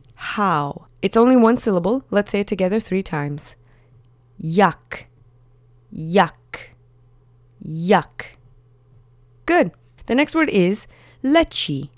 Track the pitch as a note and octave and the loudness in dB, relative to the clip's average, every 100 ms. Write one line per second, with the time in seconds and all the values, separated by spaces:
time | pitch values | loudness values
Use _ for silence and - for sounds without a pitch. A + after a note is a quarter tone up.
0 | _ _ - - G3 D#3 C#3+ - - _ | _ _ -10 -4 -2 -2 -4 -8 -18 _
1 | G3 A3+ A#3+ B3+ A3 B3 A3+ F3+ F3+ C4 | 0 4 6 6 6 4 0 0 0 -2
2 | - G3 G3+ G3+ G3+ F#3+ F#3 G#3+ - F#3+ | -2 -2 -2 -4 -4 -2 -2 -2 -4 -6
3 | F#3+ D3+ C#3+ C#3+ - - _ _ _ _ | -4 -6 -6 -8 -14 -20 _ _ _ _
4 | _ _ _ - D#3+ F3 F#3+ - _ - | _ _ _ -12 -4 2 2 0 _ -18
5 | - _ _ _ _ _ _ _ _ - | -18 _ _ _ _ _ _ _ _ -14
6 | D#3+ F#3+ E3+ - _ - - _ _ _ | -2 2 2 -2 _ -20 -20 _ _ _
7 | _ _ _ _ _ _ - D#3+ F3 F#3+ | _ _ _ _ _ _ -14 -8 2 2
8 | - - - - _ _ _ _ _ _ | 0 -12 -18 -20 _ _ _ _ _ _
9 | _ _ _ _ - E4+ F#3 - _ _ | _ _ _ _ 0 2 2 -4 _ _
10 | - A#3+ D4 E4 D#4 G3+ F3 G#3+ - - | -2 0 0 0 0 2 2 0 -8 -20
11 | _ _ C4 D#4+ E4 - - C3+ C#3 | _ _ 0 2 2 -4 -6 -6 -8